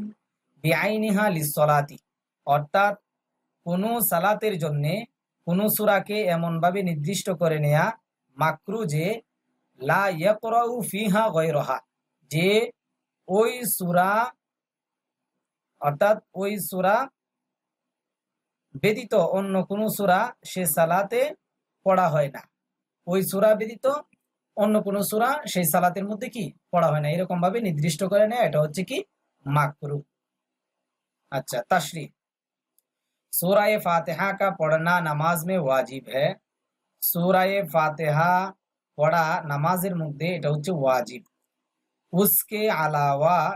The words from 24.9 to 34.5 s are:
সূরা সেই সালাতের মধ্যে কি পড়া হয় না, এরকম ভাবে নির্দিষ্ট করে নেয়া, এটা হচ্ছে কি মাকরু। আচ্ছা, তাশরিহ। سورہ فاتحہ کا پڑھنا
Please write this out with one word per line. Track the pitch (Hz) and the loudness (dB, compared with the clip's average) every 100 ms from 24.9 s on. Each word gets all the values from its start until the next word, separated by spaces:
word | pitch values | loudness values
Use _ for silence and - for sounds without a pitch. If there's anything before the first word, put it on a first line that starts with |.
| 202 190 | -2 -2
সূরা | 214 240 294 294 | 0 0 0 -2
সেই | 185 165 | -2 2
সালাতের | 180 175 175 202 | 2 2 0 -6
মধ্যে | 208 233 240 | -8 -10 -8
কি | 175 - - | -10 -10 -4
পড়া | 175 165 | 0 2
হয় | 151 | 2
না, | 147 175 | -2 -2
এরকম | 185 180 | -2 0
ভাবে | 180 226 208 | 0 0 -2
নির্দিষ্ট | 147 165 - 190 | 0 -2 -2 0
করে | 202 214 | 2 2
নেয়া, | 240 185 | 2 0
এটা | 151 | 2
হচ্ছে | 151 165 185 | -2 -2 -6
কি | 294 - _ _ _ 139 | -6 -8 _ _ _ -2
মাকরু। | 147 147 - 147 147 - _ _ _ _ _ _ _ _ _ _ _ - | 0 0 -4 -8 -8 -10 _ _ _ _ _ _ _ _ _ _ _ -10
আচ্ছা, | 135 - 120 - | -10 -6 -6 0
তাশরিহ। | 185 147 165 147 _ _ _ _ _ _ _ _ _ _ _ - - | -2 -2 -10 -14 _ _ _ _ _ _ _ _ _ _ _ -8 -4
سورہ | 170 208 208 214 | 2 4 4 2
فاتحہ | 185 170 170 156 196 | 2 0 0 -4 -4
کا | 196 | 0
پڑھنا | 196 | -2